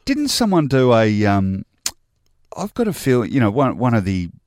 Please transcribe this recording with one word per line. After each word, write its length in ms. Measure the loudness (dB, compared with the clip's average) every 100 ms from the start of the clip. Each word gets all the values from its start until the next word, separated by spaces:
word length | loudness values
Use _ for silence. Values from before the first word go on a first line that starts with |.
Didn't 240 | -6 -4 -2
someone 400 | -2 2 2 2
do 240 | 2 4
a, 320 | 4 2 2 2
um, 380 | 0 0 -4 -8 _ -14 -14 _ _ _ _ _ -12
I've 160 | -8
got 120 | -6 -6
a 60 |
feel, 320 | -4 0 0
you 160 | 0 0
know, 100 | 0
one, 280 | 0 -2 -2
one 160 | 0
of 100 | 0
the 260 | 0 -4 -6 -12